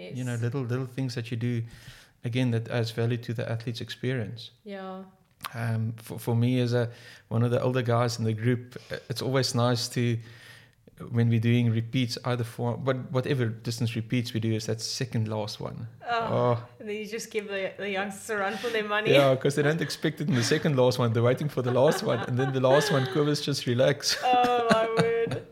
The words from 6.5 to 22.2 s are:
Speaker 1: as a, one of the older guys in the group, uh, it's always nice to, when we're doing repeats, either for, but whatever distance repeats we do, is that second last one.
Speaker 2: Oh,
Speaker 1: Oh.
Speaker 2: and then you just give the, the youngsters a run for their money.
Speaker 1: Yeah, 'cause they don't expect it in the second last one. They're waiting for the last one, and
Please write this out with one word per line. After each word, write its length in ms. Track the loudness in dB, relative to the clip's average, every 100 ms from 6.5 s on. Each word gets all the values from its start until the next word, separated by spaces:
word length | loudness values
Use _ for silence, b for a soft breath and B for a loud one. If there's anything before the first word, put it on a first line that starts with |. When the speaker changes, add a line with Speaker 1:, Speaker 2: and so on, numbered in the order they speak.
| 2
Speaker 1:
as 120 | 2
a, 140 | 2 0 B B B -4
one 120 | 0
of 80 | 2
the 100 | 2
older 220 | 2 0
guys 380 | 2 2 0 0
in 60 | -2
the 80 |
group, 440 | 0 0 0 -2 -16 -12
uh, 60 | -10 -8
it's 140 | -6
always 320 | 0 0 2 2
nice 320 | 2 2 -2
to, 300 | 0 0 0 B B B B B _ -20 -18 -4
when 200 | 2 4
we're 100 | 4
doing 320 | 4 4 4
repeats, 480 | 2 0 0 -2 -2 -4
either 180 | -2
for, 340 | -4 -4 -4 -2
but 340 | -2 -2 -2
whatever 340 | -2 0 0 0
distance 480 | -2 -6 -2 -2 -2
repeats 400 | -2 -2 -2 -2
we 40 |
do, 140 | 0
is 140 | 0 -2
that 120 | -4
second 460 | -6 -6 -4 -2 -2
last 300 | -2 -6 -8
one. 280 | -10 -10 -12 -12 -6
Speaker 2:
Oh, 120 | -4 -2 0 2 0
Speaker 1:
Oh. 60 | -4 -14
Speaker 2:
and 80 | -8
then 80 | -8
you 120 | -6
just 240 | -8 -6
give 160 | -6 -6
the, 240 | -4 -6 -6
the 100 | -4
youngsters 400 | -4 -4 -8 -6
a 80 | -4
run 180 | -2 -4
for 120 | -2
their 140 | -2 0
money. 220 | 0 4
Speaker 1:
Yeah, 220 | 6 6 4
'cause 200 | 2 2
they 80 |
don't 180 | 2 0
expect 400 | -2 -2 -4 -2
it 60 | 0
in 60 | 2
the 80 |
second 320 | 4 2 4 4
last 240 | 4 4
one. 120 | 2
They're 100 | 4
waiting 260 | 4 2 0
for 140 | -2
the 80 | 0
last 320 | 4 4 4
one, 160 | 0
and 180 | -2